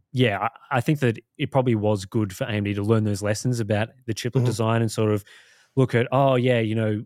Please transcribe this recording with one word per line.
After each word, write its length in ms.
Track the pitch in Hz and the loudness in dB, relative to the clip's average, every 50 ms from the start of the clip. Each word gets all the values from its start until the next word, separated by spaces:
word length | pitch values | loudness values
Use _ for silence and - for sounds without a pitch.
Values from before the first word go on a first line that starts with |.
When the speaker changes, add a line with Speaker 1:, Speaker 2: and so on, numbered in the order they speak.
| _ _ | _ _
Speaker 1:
yeah, 280 | - 127 127 113 98 95 104 117 - - - - | 0 2 2 2 2 0 -2 -4 -6 -8 -10 -4
I, 60 | 143 | -2
I 40 | 123 | -2
think 180 | - - 156 143 | 0 0 0 0
that 200 | 135 120 110 - - _ _ | 0 0 -2 -2 -8 _ _
it 140 | - 147 - | -8 -8 -2
probably 240 | - 135 127 127 117 | 0 0 0 2 0
was 300 | 107 101 104 107 98 95 | 0 0 0 0 -2 -4
good 300 | 98 - 113 107 101 - | -4 -2 -2 -2 -2 -4
for 100 | - 131 | -8 -6
A 60 | 113 | -4
M 120 | 107 104 101 | -2 -2 -2
D 100 | 101 101 | -2 -4
to 80 | 101 101 | -4 0
learn 200 | 107 113 110 107 | 2 2 2 2
those 180 | 104 104 95 | 0 -2 -2
lessons 380 | 104 101 107 - - 127 123 117 | -2 -4 -4 -2 -2 -4 -2 -2
about 300 | 110 101 107 101 110 - - _ - | -2 -2 0 -2 -2 -4 -6 _ -8
the 80 | 117 107 | -8 -8
chiplet 280 | - - 120 - 131 120 | -6 -6 -2 0 2 2
Speaker 2:
Mm-hmm. 20 | |
Speaker 1:
design 340 | 123 110 110 113 110 113 117 | 2 0 0 0 2 2 2
and 100 | 117 107 | 0 0
sort 200 | - - 110 107 | 0 0 0 2
of 120 | 107 101 - - - - - _ _ _ _ _ - | 2 0 -4 -8 -20 -20 -20 _ _ _ _ _ -2
look 200 | 135 131 - - | 0 0 2 2
at, 120 | 117 123 - | 0 0 2
oh 240 | 127 135 139 135 131 | 2 2 4 4 2
yeah, 240 | 123 120 127 123 117 | 2 2 2 2 2
you 160 | 113 107 110 | 0 0 0
know, 280 | 113 110 110 107 104 - | 0 0 0 -2 -2 -6